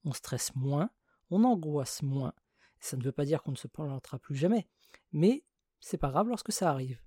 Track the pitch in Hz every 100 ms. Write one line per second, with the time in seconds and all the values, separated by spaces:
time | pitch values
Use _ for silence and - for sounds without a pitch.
0 | 165 127 - 127 - - 135 143 202 _
1 | _ _ _ 180 247 220 160 147 135 -
2 | 143 135 135 - _ _ _ _ - 131
3 | 127 131 143 151 - 131 131 - 151 135
4 | - 127 - 139 165 226 - _ _ -
5 | _ 151 180 277 _ _ _ _ - 196
6 | 143 139 220 233 - - 180 139 131 123